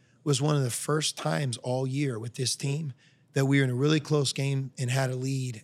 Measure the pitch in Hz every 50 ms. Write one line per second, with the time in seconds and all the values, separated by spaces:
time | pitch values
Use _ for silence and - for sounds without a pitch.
0 | _ _ _ _ _ 151 143 120 143 151 156 143 135 120 113 - - - 147 156
1 | 151 - - - - 151 160 160 151 131 113 - - 123 123 131 135 131 131 139
2 | 147 139 123 107 113 120 - - 131 117 - - - 139 143 151 165 147 123 -
3 | _ _ _ _ _ _ _ 143 139 135 139 139 139 127 123 123 139 147 156 156
4 | 139 - 151 147 139 127 - - 135 139 139 135 135 131 - - 135 120 127 135
5 | 135 127 127 127 127 135 139 135 131 127 117 107